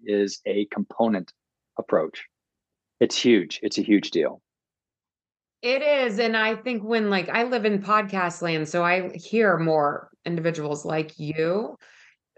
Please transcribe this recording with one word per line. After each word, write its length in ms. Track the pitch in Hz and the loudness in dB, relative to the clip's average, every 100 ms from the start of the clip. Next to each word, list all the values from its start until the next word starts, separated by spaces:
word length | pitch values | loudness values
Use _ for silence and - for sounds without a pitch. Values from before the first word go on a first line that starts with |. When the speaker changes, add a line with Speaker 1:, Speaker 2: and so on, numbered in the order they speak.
Speaker 1:
is 380 | 104 101 101 - | -2 0 0 -4
a 220 | 104 101 101 | -4 -2 -2
component 680 | - 101 - 113 101 90 - _ _ _ - | -6 -6 -2 0 -2 -6 -18 _ _ _ -12
approach. 480 | - 95 78 - - _ _ _ _ _ _ - | -2 0 -2 -8 -20 _ _ _ _ _ _ 0
It's 160 | 120 - | 0 2
huge. 400 | 123 110 80 - | 4 4 2 -6
It's 160 | 107 - | -6 -2
a 40 | |
huge 300 | 95 101 - | 2 2 2
deal. 280 | 85 69 - _ _ _ _ _ _ _ _ _ _ _ _ | -2 -2 -4 _ _ _ _ _ _ _ _ _ _ _ _
Speaker 2:
It 200 | 247 269 | -2 2
is. 360 | 294 285 247 202 | 2 2 2 0
And 180 | 233 226 | 2 4
I 200 | 220 220 | 2 0
think 260 | 254 233 | -4 -4
when, 260 | 208 226 208 | 0 0 2
like, 180 | 190 175 | 0 0
I 160 | 226 | -2
live 200 | 247 247 | 0 0
in 180 | 214 202 | 0 0
podcast 600 | 202 214 196 196 175 170 | 0 0 0 -2 -4 -2
land, 260 | 175 160 151 | -2 -2 -2
so 160 | 175 | 0
I 260 | 175 185 185 170 | 2 0 -2 -10
hear 400 | - 226 214 170 | -2 2 4 4
more 520 | 160 156 143 - - _ - | 2 2 2 -2 -10 _ -6
individuals 580 | 170 165 165 151 147 | -2 -2 -2 -6 -6
like 340 | 165 160 156 - | -4 -4 -4 -6
you. 580 | 151 156 160 190 247 294 - - - _ _ | -6 -2 0 -2 -4 -12 -20 -20 -20 _ _